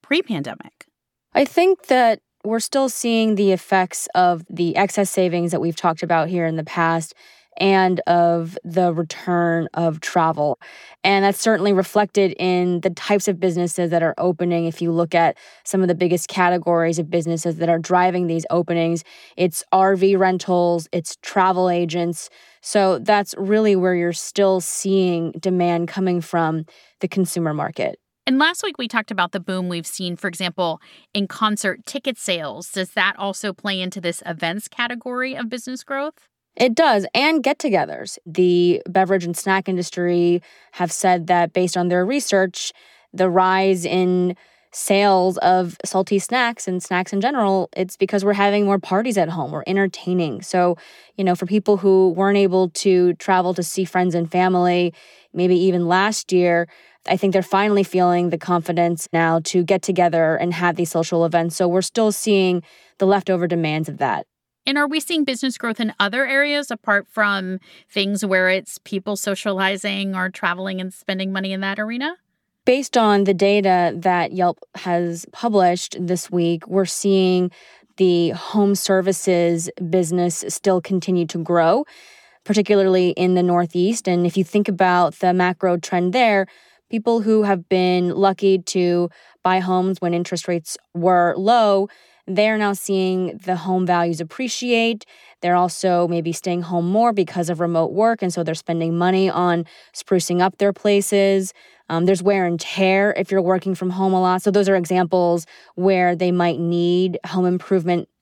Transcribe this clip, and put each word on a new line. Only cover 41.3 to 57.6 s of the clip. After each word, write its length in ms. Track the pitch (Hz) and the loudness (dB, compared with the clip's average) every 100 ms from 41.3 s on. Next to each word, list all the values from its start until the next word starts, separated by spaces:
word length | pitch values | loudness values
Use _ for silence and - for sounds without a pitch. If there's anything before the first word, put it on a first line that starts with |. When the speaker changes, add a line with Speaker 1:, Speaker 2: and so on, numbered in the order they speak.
| 180 170 | 0 2
Speaker 2:
based 240 | - 180 180 | 0 -2 0
on 100 | 175 | 0
their 180 | 180 | 0
research, 680 | 185 277 - 196 185 - - _ _ _ _ | 0 -2 0 0 0 -4 -12 _ _ _ _
the 180 | - 185 | -2 2
rise 540 | 180 185 190 190 185 | 4 2 2 2 0
in 520 | 170 180 180 180 180 180 _ _ _ | 0 0 2 2 0 -4 _ _ _
sales 680 | - - 196 202 190 185 180 | -12 0 2 4 4 2 2
of 380 | - 185 180 160 | 2 2 0 -6
salty 340 | - 175 190 196 | -4 -2 0 -2
snacks 480 | - 247 240 233 - | -2 -2 -2 -4 -6
and 160 | 185 | -6
snacks 300 | - 180 185 | -2 -4 -2
in 80 | 196 | -2
general, 480 | 226 277 202 190 175 - | 0 0 2 2 -2 -4
it's 200 | 185 - | -6 -4
because 280 | 190 202 | -2 0
we're 80 | 196 | 0
having 320 | 202 202 208 | 2 2 2
more 160 | 202 196 | 2 0
parties 360 | - 185 240 196 | 0 -2 0 0
at 120 | 165 | 0
home, 240 | 170 147 | -2 -6
we're 100 | 156 - | -6 -2
entertaining. 760 | 190 196 - - 180 160 113 | 0 0 -2 -4 -2 -2 -6
So, 340 | 185 185 180 175 - - - - | -4 0 2 0 -8 -20 -18 -4
you 60 | |
know, 140 | 190 180 | -2 0
for 100 | 175 | 0
people 300 | 208 196 202 | 0 2 2
who 340 | 202 190 185 | 4 6 4
weren't 280 | 170 196 202 | 2 2 4
able 320 | 196 185 185 | 4 2 0
to 440 | - 202 180 180 | 0 2 4 2
travel 400 | 170 - 185 180 | 0 0 0 0
to 80 | 180 | -2
see 220 | 170 - | -4 -4
friends 320 | 185 185 180 170 | -2 0 0 0
and 120 | 165 | -2
family, 640 | 180 185 180 180 180 175 165 - - _ | 0 2 2 2 2 0 -4 -20 -20 _
maybe 220 | - 180 | -2 2
even 320 | 180 190 180 170 | 4 2 2 2
last 460 | 185 202 214 - | 2 0 -4 -2
year, 340 | 185 175 170 170 - _ _ - | 0 2 2 -2 -10 _ _ -4
I 100 | 185 | 0
think 180 | 196 | 2
they're 80 | 190 | 0
finally 420 | 185 190 | 0 0